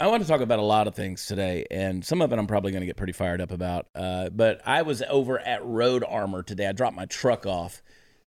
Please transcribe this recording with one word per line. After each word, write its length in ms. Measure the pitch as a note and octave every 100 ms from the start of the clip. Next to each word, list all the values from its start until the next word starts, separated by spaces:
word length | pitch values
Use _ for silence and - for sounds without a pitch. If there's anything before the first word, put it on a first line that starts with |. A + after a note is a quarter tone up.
I 80 | F#3
want 140 | A#3
to 40 | D#3+
talk 120 | D3
about 180 | A#2 A2
a 40 |
lot 260 | G#2+ G#2+ G#2
of 60 | -
things 300 | F#2+ F2+ -
today, 400 | G2 F#2 F2+ -
and 340 | F#2 F#2+ F#2
some 160 | - E3+
of 120 | D3
it 60 | A2+
I'm 100 | G#2
probably 240 | G#2 G2
gonna 140 | F#2+ F2+
get 100 | -
pretty 160 | F#2
fired 280 | - F#2 F2+
up 120 | F2+
about. 340 | F2+ F2+ F2 -
Uh, 340 | - F#2 F#2 F#2
but 320 | G#2 A2+ - A#2
I 160 | D3
was 200 | D#3 A#2+ -
over 300 | C#3 B2+ B2+
at 260 | A2 A2+
Road 400 | A#2+ A2+ B2 B2+ -
Armor 340 | G#2+ G2 F#2
today. 240 | F2+ G2+ G2+
I 60 |
dropped 240 | G2 B2 F2+
my 100 | F#2+
truck 400 | - B2+ A2+ G2
off, 340 | F2+ F2+ - - - _ _